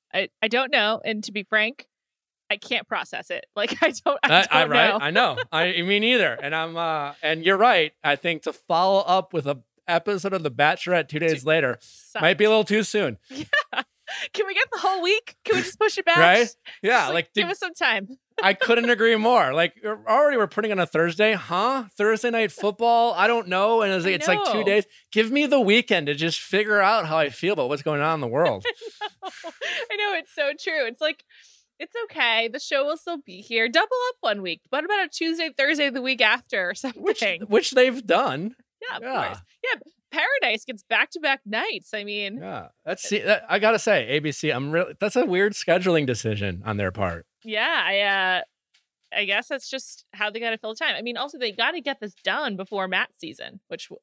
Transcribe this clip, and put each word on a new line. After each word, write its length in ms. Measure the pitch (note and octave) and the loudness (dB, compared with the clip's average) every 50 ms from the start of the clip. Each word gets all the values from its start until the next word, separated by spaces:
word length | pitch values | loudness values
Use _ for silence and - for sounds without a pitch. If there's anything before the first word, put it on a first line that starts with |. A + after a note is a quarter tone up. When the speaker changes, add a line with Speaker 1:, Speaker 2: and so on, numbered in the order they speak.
| _ _ - | _ _ -6
Speaker 1:
I, 160 | F#3 G3 - _ - A3 | -6 -6 -6 _ -4 -4
I 60 | A3 | -2
don't 240 | A3+ A#3+ C4 B3+ D4+ | 0 0 -2 0 0
know. 280 | B3 G#3 G#3 A3+ - - | 2 2 2 0 -2 -2
And 180 | - A3 G#3+ G#3+ | -4 -6 -6 -6
to 80 | - G3 | -8 -8
be 100 | G#3 F#3+ | -10 -6
frank, 420 | - A3 G#3+ G#3+ A3+ C#4 - - _ _ _ _ _ _ _ _ _ _ _ _ - | -2 0 0 0 0 -4 -8 -18 _ _ _ _ _ _ _ _ _ _ _ _ -6
I 60 | - | -6
can't 320 | G#3 - - B3 A3 - - | -6 -4 -4 -4 -4 -4 -4
process 420 | A3+ F#3 - - - - - - | -6 -6 -6 -6 -10 -12 -10 -8
it. 160 | F3+ - - - | -10 -10 -10 -10
<laughs> 60 | - | -6
Like, 200 | - - - - - E4 | -4 -4 -2 -2 0 0
I 100 | D#4 A#3+ - - | -2 -2 -2 -2
don't, 140 | - - - - | -2 -2 0 2
I 40 | D#3+ | 6
Speaker 2:
I, 180 | D#3 F3+ F#3+ - | 6 6 6 6
I, 100 | - D#3 E3 | 4 4 4
Speaker 1:
don't 80 | D3+ | 4
Speaker 2:
right? 180 | C#3+ - - - | 4 4 4 4
Speaker 1:
know. 80 | - - | 4 2
Speaker 2:
I 100 | C#3 D3 | 0 0
know. 260 | E3+ A3+ B3+ F3+ B2+ - - - D#3+ | 2 2 2 2 0 -2 -6 -4 0
I, 300 | D#3 E3+ F3+ F3+ F3 E3+ | 0 0 0 0 -2 -2
me 160 | F#3 G3+ G#3 | 0 0 2
neither. 320 | A3 A#3 B3+ A#3+ F#3 C#3+ A#2 - C#3+ | 2 2 2 2 2 0 -2 -4 -6
And 120 | C#3+ D#3 | -6 -4
I'm, 220 | D#3+ D#3+ E3 E3 | -4 -6 -6 -6
uh, 360 | E3 E3+ E3 D#3+ D3+ C#3+ C#3+ C#3+ - - | -4 -4 -2 -2 -4 -4 -8 -8 -6 -4
and 220 | D#3 D#3+ D#3+ E3 | -2 -2 0 2
you're 120 | F3+ G3 F#3+ | 2 4 4
right. 340 | A3 B3+ A3 F3 D#3 D3+ _ _ - | 6 4 6 4 2 0 _ _ 0
I 140 | D3+ C#3+ | 0 0
think 260 | C#3 - E3+ E3 D3+ - | 0 0 -4 -4 -4 -4
to 100 | D#3+ D3 | -8 -8
follow 480 | - _ - E3+ E3 F3+ F#3+ G3 F#3+ F#3 | -8 _ -2 0 2 4 4 4 2 2
up 300 | D3 F3+ F#3+ F#3 - - | 2 2 0 0 -2 -4
with 140 | E3 C3 | -4 -2
a 140 | C#3 C#3+ B2+ - _ _ _ _ | -4 -4 -6 -8 _ _ _ _
episode 460 | - E3+ E3+ E3+ G#3 G#3 F#3 D#3+ G3 F#3+ | -2 0 0 0 0 -4 -2 -2 -2 -4
of 100 | F#3 D#3+ | -2 -4
The 80 | D3 | -2
Bachelorette 580 | A#2+ A#2+ C#3+ D3+ F3+ - - F3 F3+ E3+ D3+ - | 0 2 2 2 2 0 -2 0 0 0 0 -2
two 100 | D3 D3+ | -4 -2
days 240 | E3+ E3 D#3 C3+ B2+ | 0 0 0 0 0
Speaker 1:
Two 40 | D3+ | 0
Speaker 2:
later 300 | D#3 D#3+ C#3+ B2+ A#2 - | 2 2 2 0 -2 -4
Speaker 1:
sucks. 400 | - - - - - - - A3 D#3 | -10 -20 -20 -20 -18 -12 -4 2 2
Speaker 2:
might 140 | E3+ F#3+ D3 | 2 4 4
be 60 | G#3 | 4
a 40 | G#3+ | 4
little 160 | A3 A3 G#3 | 4 4 2
too 180 | - G3+ A3 G3+ | 2 0 0 0
soon. 360 | - - G#3+ F#3+ C3+ G#2+ - _ | 0 -2 -2 -2 -2 -4 -6 _
Speaker 1:
<laughs> 60 | - | -16
Yeah. 520 | C4 C4+ D#4+ - - D5+ C#5+ - - - C4+ _ _ _ _ - - - - - - | -12 -12 -8 -4 -2 -2 -2 -2 -4 -8 -8 _ _ _ _ -14 -12 -10 -10 -8 -4
Can 140 | - G#4 | -4 -4
we 80 | F#4+ G4 | -2 0
get 120 | G4 B4+ - A#4 | -2 -2 -2 -2
the 60 | F#4+ | -2
whole 240 | - F#4+ F#4+ F#4+ E4+ | -2 0 0 0 0
week? 340 | F4+ G#4 A4 - - - _ - | 0 0 0 -2 -6 -18 _ -2
Can 120 | - A4 | 0 0
we 60 | - - | 0 0
just 160 | F#4 - - | -4 -2 0
push 200 | G#4+ G#4+ - G4 | 0 0 0 0
it 60 | F4+ | 0
back? 100 | E4+ E4+ | 2 6
Speaker 2:
Right? 220 | F4 E3+ E3+ F#3 A3+ A#3+ | 8 8 8 8 6 4
Speaker 1:
Just, 120 | A3 - _ - - - - - | 2 -2 _ -20 -20 -12 -4 0
Speaker 2:
Yeah, 240 | G3+ B3 A#3 D#3+ C3 | 2 2 4 2 2
Speaker 1:
like, 60 | D#3+ | 0
Speaker 2:
like, 180 | E3+ E3+ - - | -2 -2 -2 -2
Speaker 1:
give 100 | G#3 G#3+ | -2 -2
Speaker 2:
did 60 | E4+ | -2
Speaker 1:
us 80 | G4 - | -2 -6
some 160 | F#4+ F4+ E4 | -6 -8 -4
time. 340 | - E4+ C4 A3 G3+ G3 G3 C4+ - _ | -2 0 0 0 0 -2 -6 -12 -18 _
<laughs> 160 | _ _ - G#4+ | _ _ 0 2
Speaker 2:
I 120 | G3 G3+ | 2 2
couldn't 340 | - B3+ A3+ A#3 A#3 A#3 A#3+ | 2 2 2 2 4 4 2
agree 260 | A#3+ G3+ A3+ A3+ A3+ | 2 4 4 4 4
more. 360 | G#3+ G#3+ A#3 B3+ A3+ D#3+ C3 C3+ | 4 4 4 6 6 4 4 2
Like, 220 | D#3+ E3+ E3+ - A3 G#3+ | 2 0 0 -2 _ -8
we're, 140 | G#3+ G#3+ G#3 G#3+ | -8 -8 -6 -2
already 320 | A3 G#3+ C#4 D4+ D4 C#4 A#3 | 2 4 4 4 4 4 2
we're 80 | G#3 | 0
putting 260 | - - G#3 G#3+ G#3+ G#3 | 0 0 -2 -2 0 0
on 60 | F#3 | 0
a 80 | E3+ | -2
Thursday, 480 | - - D#3+ E3 F3 D#3+ F3 G#3+ A3 G#3+ | 0 2 0 0 0 2 2 2 2 2
huh? 500 | F3+ - - E3+ F3+ G#3 B3 C4+ C4 A3+ G3 _ | 0 -2 -2 0 2 2 2 2 0 -4 -6 _
Thursday 360 | - G#3 G#3+ A3 G#3+ A#3+ A#3+ | 0 0 2 2 2 0 -2
night 200 | A#3 A3+ A3 F#3+ | 0 0 0 -2
football? 600 | - - G3 G#3 G3 - A#3 A#3 A#3 A#3 A#3 A#3 F#3+ | -2 -2 -2 -2 -2 2 2 4 4 4 4 4 2
I 140 | E3+ G3 | 4 4
don't 220 | A3+ A#3+ A#3 G#3+ F3+ | 4 4 2 0 0
know. 340 | F3+ F#3 G3+ A3 A3+ A3+ G#3+ | 0 2 2 2 2 2 2
And 100 | G3 F#3+ | 2 0
it's 140 | F#3 E3 | 0 0
like, 60 | F#3+ F#3 | 0 0
Speaker 1:
I 20 | |
Speaker 2:
it's 120 | F3 D4+ | 0 2
like 180 | D#4+ F3+ G#4 G4+ | 2 2 2 2
two 140 | D4+ G#3+ G#3+ | 0 0 0
Speaker 1:
know. 40 | G#3+ | 2
Speaker 2:
days. 220 | G3+ G3+ G#3+ F#3+ _ _ - _ _ - | 2 2 2 2 _ _ -20 _ _ 0
Give 180 | G#3+ A3+ A3 | 0 0 2
me 140 | C4 C#4+ D4+ | 2 0 2
the 160 | C4 C#4+ C4+ | 4 4 4
weekend 460 | A3+ G3 G#3 A#3+ - - G#3+ F3 D3 | 4 6 4 4 4 2 0 0 0
to 80 | C#3+ D3 | -2 -4
just 260 | C#3+ D#3+ E3 D#3+ - | -2 -2 -4 -4 -4
figure 400 | - - - G3 G#3+ G#3+ G#3+ G#3 | -6 -4 -2 -2 0 2 2 4
out 240 | F#3+ G3 A3+ A3 E3+ | 4 4 4 2 0
how 140 | D#3 D#3+ D#3+ | 0 0 0
I 100 | D3+ C#3+ | 0 0
feel 240 | A#2+ - D#3+ F3+ G#3 | -2 -4 -4 -2 -2
about 160 | D#3 B2+ B2 | 0 -2 -2
what's 140 | D3 C#3+ C#3+ | -2 -4 -2
going 180 | D#3+ D3+ C#3+ | -2 -2 0
on 140 | D3 D#3+ D#3+ | 0 0 0
in 60 | D3+ C3+ | -2 -4
the 60 | A#2 | -2
world. 360 | A#2 C#3+ E3+ D3+ A2 G2 - | 0 0 2 2 0 -2 -4
Speaker 1:
<laughs> 580 | A#4+ - - A#4 G#4+ - - G#4 G#4 _ - G4 | -8 -8 -8 -12 -16 -14 -12 -12 -12 _ -12 -14
I 60 | F#4 | -14
know. 0 | - - - E4 - - C5+ E4+ F4+ D#5 A#4 A#4 G#4+ | -14 -12 -14 -16 -14 -10 -8 -8 -6 -6 -8 -8 -6
I 40 | |
know, 180 | G4+ G#4 G#4 F#4+ | -4 -4 -4 -4
it's 200 | E4 D#4 - - | -4 -6 -8 -6
so 180 | D#4+ C#4+ C#4 D4+ D4+ | -4 -4 -4 -4 -6
true. 280 | - F#4 D#4+ D#4 C4 | -6 -6 -4 -2 -4
It's 160 | A3+ B3 - D#4 | -4 -4 -4 -4
like, 220 | D#4 D#4 _ _ _ _ _ _ _ _ _ _ _ _ - | -4 -4 _ _ _ _ _ _ _ _ _ _ _ _ -18
it's 160 | D#4+ - - A#4 A4+ | -16 -14 -10 -10 -12
okay. 440 | - - D#4+ C4 A#3 A3+ A3 A3+ A3+ | -8 -4 -2 0 0 2 0 0 -2
The 100 | G#3+ D4 | -4 -8
show 260 | - - D#4 C#4 C4+ | -8 -4 -2 -2 0
will 100 | D4 D#4+ | -2 -4
still 220 | D#4+ - F4 E4+ C#4+ | -6 -6 -8 -10 -10
be 240 | - - F3+ F#3 G#3 | -10 -14 -20 -18 -12
here. 260 | - A#3 A3+ A3+ A#3+ | -6 -2 -2 0 2
Double 180 | A3+ E4 G#4+ A4 B4+ B4 B4 B4+ | 2 2 0 2 0 -2 -2 -4
up 80 | A#4+ _ | -4 _
one 200 | - A#3 G#3 G3+ | -2 -2 -2 -2
week. 220 | F#3+ F3 D#3+ - _ - | -4 -8 -8 -10 _ -8
What 160 | - C#4+ D#4 | -6 -4 -4
about 180 | F#4 G#4 G4+ F#4 | -2 -2 -2 -2
a 40 | D#4 | -2
Tuesday, 420 | - - E4 E4 D#4+ E4 E4 D#4+ B3 | -4 -4 -4 -4 -2 -4 -4 -6 -4
Thursday 360 | - C4+ C#4+ D#4+ D4 C#4+ C#4 | -2 0 0 0 0 0 -2
the 100 | A#3+ C4 | -2 -2
week 220 | B3 C4 C4 A3+ A#3 | -2 -2 0 2 4
after 480 | G#3+ A3+ B3 - - - G3+ F3+ F3 | 2 2 2 -2 -4 -4 -4 -2 -4
or 40 | G#3+ - - C4 A#3 | -4 -6 -8 -10 -8
Speaker 2:
Which, 220 | G#3+ G3+ G4 G#4+ - | -6 -2 -2 -2 0
Speaker 1:
something? 220 | A#3 G3 F3 E3 G#3 | 0 -2 -2 -4 -4
Speaker 2:
which 300 | G3+ G#3 A3+ D#4+ - C4 | 0 2 2 2 2 4
they've 320 | C4 B3+ C4 A#3+ C4+ A3+ | 4 4 4 2 -2 -2
done. 500 | F#3 E3+ G3 C#4 B3 C3 C#3+ F3+ A3 B3 _ _ _ _ - G#4+ B4+ | 2 2 2 2 2 -2 -4 -6 -6 -8 _ _ _ _ -16 -12 -10
Speaker 1:
Yeah, 60 | - | -10
of 60 | C4 A3+ | -10 -8
Speaker 2:
Yeah. 240 | B3+ C4 G#3 C3+ | -6 -4 -4 -4
Speaker 1:
course. 120 | - - - - _ _ _ - | -4 -6 -10 -16 _ _ _ -6
Yeah, 160 | B4+ B4 - - D4+ _ _ _ _ | -6 -6 -6 -8 _ _ _ _ _
Paradise 540 | - D#4+ D#4+ A4+ C#5 C5+ G4+ - G#3+ A3 - | -4 -2 -2 0 0 0 0 0 -2 -2 -6
gets 180 | - A#3+ G3+ - | -10 -14 -12 -8
back-to-back 560 | - A3+ G#3+ C4 - - E4+ D4+ C#4+ C4+ C4+ - | -2 0 0 0 -2 -4 -4 -2 -2 -2 -2 -4
nights. 480 | G3+ G#3 A3+ F4 A4 B3 F#3+ - - - | -6 -6 -4 -4 -4 -6 -8 -10 -10 -10
I 100 | G#3+ G3+ | -8 -8
mean, 360 | G#3 G#3 G#3 G3+ G3 G#3 C4+ | -6 -6 -6 -6 -8 -8 -10
Speaker 2:
Yeah, 300 | E3+ F#3+ F3 A2+ D#2+ - _ _ - | -12 -10 -10 -12 -12 -14 _ _ -8
that's, 200 | D#3 F3+ - - | -8 -8 -8 -6
see, 160 | - G3+ G#3+ | -4 -4 -2
that, 240 | - F#3 G#3+ A#3 - | 0 2 0 0 0
I 120 | - F3 G3 | -2 -2 2
gotta 200 | G3+ A3 A#3 G3+ | 2 4 2 2
say, 280 | - A3+ G3+ D3 A2+ A2 | 2 2 2 2 2 0
A 120 | C#3 D3+ | -2 -2
B 120 | D3 D3+ C#3 | -2 -4 -6
C, 160 | - - D3+ | -4 -2 -2
I'm 220 | C3+ B2+ C#3 D3 | -2 -2 -2 -2
really, 240 | D#3 E3+ F3+ - - - | 0 -2 -2 -2 -4 -4
that's 180 | G3+ G#3 - | -4 -2 0
a 100 | B3+ B3+ | 0 0
weird 260 | B3+ F3+ F3+ G3+ G#3+ G3+ | 2 2 2 2 0 0
scheduling 540 | - - - E3 F#3 F3+ F#3 E3+ D#3+ D3 | -2 0 2 2 2 4 2 2 2 2
decision 560 | B2+ A#2+ G#2+ - A2+ G#2 G2 G2+ G2 F2+ F2+ G2+ | 0 -2 -2 -2 -2 -2 -2 -2 -4 -6 -6 -6
on 140 | A2 G#2+ G2+ | -6 -4 -2
their 120 | G2+ F#2 | -2 -2
part. 360 | F#2 G2+ G2 F2+ E2+ E2 - _ _ _ - | -2 -2 -2 -2 -2 -4 -10 _ _ _ -12
Speaker 1:
Yeah, 380 | A3+ G#3+ G#3+ A#3 D4+ E4+ C4 F3+ | -8 -4 -2 -2 0 0 0 0
I, 160 | F3 G3 G3+ | 0 0 2
uh, 400 | G#3 G3+ G3 G3 F#3 F#3 F#3 F3+ - - _ _ _ _ _ _ _ _ _ _ _ - - | 2 2 2 2 2 0 0 0 -2 -6 _ _ _ _ _ _ _ _ _ _ _ -8 -4
I 100 | - G3+ | -4 -2
guess 220 | F#3+ G3+ G#3+ B3 - | -2 -2 -2 -2 -4
that's 200 | D4+ C4 - - | -8 -10 -8 -8
just 380 | C4+ C4 - - - - - _ - | -10 -10 -10 -12 -18 -20 -20 _ -8
how 160 | G3 G#3 G#3+ | -6 -6 -6
they 100 | G3+ A3+ | -6 -4
gotta 160 | A#3 A#3 A3+ | -4 -4 -6
fill 180 | A3 - A3 A3 | -6 -6 -10 -8
time. 200 | - D#4+ D4 G3+ | -4 -4 -4 -4
I 60 | D3 A3 | -4 -6
mean, 160 | A#3+ A#3+ G3+ | -8 -6 -6
also, 180 | B3+ C#4+ D4+ C#4 | -8 -8 -8 -8
they 140 | B3 A3 G3+ | -8 -6 -4
gotta 300 | A#3 A#3 C#4 E4+ E4+ A#3 | -2 -2 -2 -2 -4 -6
get 180 | C#4+ C4 - | -6 -8 -8
this 140 | G#3+ G#3 - _ - | -8 -14 -14 _ -6
done 320 | F#3 G3 C#4 D4+ B3+ G3+ | -4 -4 -2 -4 -6 -6
before 320 | F3+ G3 - G#3+ G3 F#3+ F#3 | -8 -10 -8 -6 -6 -4 -2
Matt's 320 | F#3 F#3+ A#3+ - _ - | -2 -2 -2 -4 _ -16
season, 400 | E3+ D#3+ - - - - - G3 _ - | -16 -16 -14 -14 -16 -18 -18 -20 _ -16
which 220 | - E3 - - | -16 -14 -14 -16
w-, 100 | - - | -20 -10